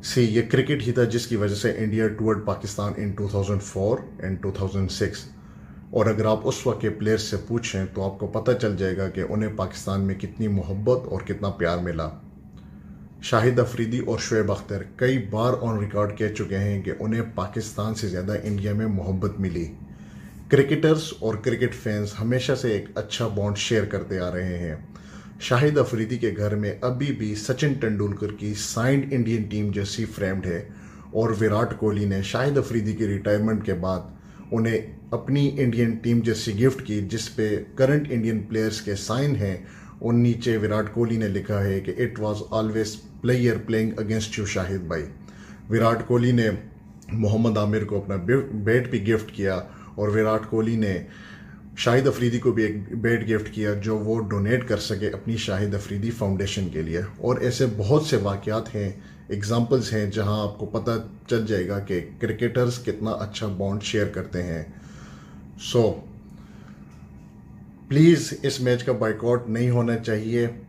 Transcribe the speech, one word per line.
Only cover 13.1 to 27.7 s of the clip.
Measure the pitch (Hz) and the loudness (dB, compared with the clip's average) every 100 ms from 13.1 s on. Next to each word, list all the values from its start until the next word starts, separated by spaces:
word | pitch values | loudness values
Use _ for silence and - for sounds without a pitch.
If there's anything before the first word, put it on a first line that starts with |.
| - | -14
شاہد | - 120 117 120 | 2 4 4 4
افریدی | 123 - 113 120 | 2 2 -2 -2
اور | - 110 | -2 -2
شعیب | - 110 98 | 0 2 2
اختر | 98 - 98 87 - | 0 -4 -8 -8 -2
کئی | 127 131 | 2 2
بار | 101 107 120 | 0 0 2
on | 127 117 | 2 0
record | 107 101 101 104 - | -2 -2 0 0 0
کہہ | 107 104 | -2 -2
چکے | 92 95 | -2 0
ہیں | 101 101 | 2 0
کہ | 92 - | -2 -4
انہیں | 107 113 113 | 0 0 -2
پاکستان | - 101 - 107 - 104 | -4 -4 -4 -6 -4 -4
سے | 107 110 | -2 -4
زیادہ | 90 92 107 | -2 -2 -2
انڈیا | 107 101 101 | -2 -2 0
میں | 104 110 | 0 0
محبت | 98 90 95 98 - | 0 0 0 -2 0
ملی۔ | 95 85 80 - - - - - - - - | -2 -2 -6 -8 -16 -18 -18 -18 -16 -16 4
کرکٹرز | 131 139 156 160 156 - - | 6 6 4 4 4 2 -4
اور | 110 | -2
کرکٹ | 104 123 117 120 | 0 0 0 0
فینز | - 117 104 104 104 | -2 -2 -2 -2 -2
ہمیشہ | 113 127 127 | 0 0 0
سے | 131 123 | 0 2
ایک | 104 - | 0 -2
اچھا | - 104 - 113 | -8 -6 -2 -2
بانڈ | 98 101 101 | 0 0 0
شیئر | - 113 | 2 2
کرتے | 98 98 87 95 | 2 -2 -2 -2
آ | 90 | -2
رہے | 90 92 87 | -2 -2 -2
ہیں۔ | 87 76 - - - - - - | -4 -6 -10 -18 -16 -16 -16 -12
شاہد | - 123 147 147 | 0 4 4 4
افریدی | 123 113 110 123 | 2 2 -2 0
کے | 113 92 | 0 0
گھر | 104 | 0
میں | 107 104 - | 0 -2 -2
ابھی | 123 123 143 | -2 0 -2
بھی | 139 107 | -2 -2
سچن | 104 - 127 151 | -4 -2 0 2